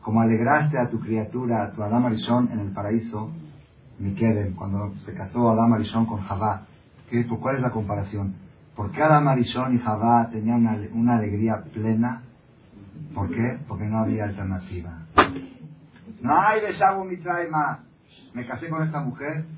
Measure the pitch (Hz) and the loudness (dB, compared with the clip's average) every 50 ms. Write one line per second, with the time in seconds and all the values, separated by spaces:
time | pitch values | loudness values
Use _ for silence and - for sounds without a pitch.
0 | - 117 110 113 113 113 113 110 117 131 147 151 151 151 147 131 123 110 113 107 | -4 2 4 4 6 6 4 4 4 4 4 4 4 2 2 0 0 0 -2 -4
1 | 98 101 113 110 107 - - 127 127 117 117 110 101 101 98 110 107 104 113 123 | -2 -2 -2 -2 -2 -4 -4 -4 -2 0 0 0 0 -2 -4 -6 -2 0 2 2
2 | 127 123 107 - - 113 120 123 123 - 117 107 101 101 98 104 101 104 110 117 | 4 2 0 -2 0 2 2 2 2 2 0 -4 -4 -4 -6 -6 -2 0 0 0
3 | 113 - - 107 110 107 - - - - - - - _ _ - - - - - | -2 -2 -8 -8 -8 -8 -10 -12 -14 -16 -20 -20 -20 _ _ -20 -20 -20 -12 -6
4 | 98 98 98 - 113 113 107 101 101 92 87 - 98 98 98 98 104 98 - - | -6 -4 -2 2 2 2 2 2 0 -4 -4 -6 -6 -4 -4 -2 -4 -6 -8 -10
5 | - - 95 - 131 - - 120 120 113 110 110 117 117 117 104 101 98 - 113 | -14 -12 -10 -10 -10 -6 -2 2 4 4 4 6 6 4 4 4 2 0 0 0
6 | 113 110 113 101 98 - 101 95 92 92 87 - - - - - _ _ _ - | 0 0 0 -6 -6 -4 -4 -2 0 -2 -2 -4 -8 -16 -20 -20 _ _ _ -20
7 | - - 120 120 117 117 117 107 - 131 135 135 131 123 - 117 101 98 104 101 | -12 -2 -2 0 0 0 -4 -4 -2 -2 0 0 0 -2 -2 -2 -4 -2 -4 -4
8 | 98 - - 101 98 95 92 - - - - - - - - - 101 98 - - | -4 -4 -4 -4 -4 -4 -6 -8 -14 -20 -20 -20 -20 -20 -8 -6 -6 -6 0 2
9 | 151 156 156 147 143 139 135 127 120 - - 123 127 127 127 113 - 110 107 104 | 4 6 6 6 6 4 4 2 2 0 0 -2 0 0 0 0 2 0 -2 2
10 | 110 117 120 117 113 113 117 110 107 113 120 120 117 113 110 104 101 98 - 113 | 4 6 6 6 4 2 -2 -2 0 2 4 4 4 4 2 -2 -4 -6 -2 0
11 | 117 120 123 113 107 101 101 101 110 113 110 101 - - - 113 107 113 110 110 | 2 4 4 4 2 0 0 0 0 0 0 -2 -6 -10 -8 -4 0 2 2 2
12 | 120 120 117 117 - - - _ _ _ - - - - - 101 101 98 - - | 2 0 -2 -6 -10 -20 -20 _ _ _ -20 -20 -20 -20 -20 -20 -20 -18 -16 -14
13 | - - - 98 98 - - 117 113 123 - - - - - 92 104 104 107 110 | -14 -10 -6 -4 -4 -4 -2 -2 -2 -2 -2 -6 -10 -10 -8 -6 -4 -2 0 0
14 | 110 107 110 107 104 101 95 95 95 95 95 92 - - 95 87 82 82 80 - | 0 0 0 -2 -2 -4 -4 -4 -4 -4 -4 -6 -6 -8 -10 -10 -10 -10 -12 -14
15 | - - - - - 95 90 90 - - - - - - - - - - - - | -16 0 2 2 4 4 0 -8 -10 -12 -16 -18 -20 -20 -20 -20 -20 -20 -20 -20
16 | - - 107 - 120 127 147 180 196 214 214 220 214 202 170 156 202 190 190 196 | -20 -20 -16 -6 0 4 4 6 6 6 4 2 0 -2 0 4 4 4 4 2
17 | 190 185 180 165 160 180 175 175 170 160 160 156 147 156 156 - - - _ _ | -4 -6 -8 -8 -4 -4 -2 -2 -2 -2 0 0 0 -2 -4 -8 -12 -20 _ _
18 | _ _ - - - - - 120 123 120 127 - 160 165 160 160 160 160 151 147 | _ _ -20 -20 -20 -14 -12 -10 -8 -8 -8 -8 -6 -6 -4 -2 -2 -2 -2 -4
19 | 127 123 - - 139 147 156 156 160 165 - | -4 -6 -6 -6 -8 -6 -6 -6 -8 -8 -12